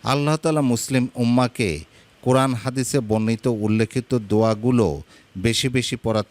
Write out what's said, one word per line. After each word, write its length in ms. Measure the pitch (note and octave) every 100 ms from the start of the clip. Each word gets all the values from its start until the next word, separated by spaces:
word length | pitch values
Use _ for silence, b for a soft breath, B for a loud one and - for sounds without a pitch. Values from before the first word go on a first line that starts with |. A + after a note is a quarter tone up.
আল্লাহ 340 | - C#3 C#3+ D#3
তাআলা 240 | E3 D#3
মুসলিম 460 | C3+ A#2+ - C3 B2
উম্মাকে 640 | B2 A#2+ B2 B2 - G#2+ D#2 D#2+ b b _
কোরআন 320 | B2+ C3 C3+
হাদিসে 460 | A#2+ A#2+ B2+ B2 C#3+
বর্ণিত 460 | A2 A2 A2 A2+ B2+
উল্লেখিত 680 | A2+ G#2 A2 A2 C3 A2+
দোয়াগুলো 880 | B2 G2+ G#2+ A2+ G#2+ A#2+ B2 G2 C#2+ - B B F#2+
বেশি 300 | G#2+ A2+ C3
বেশি 280 | B2+ A2+ B2
পড়ার 280 | A2+ A2 G2+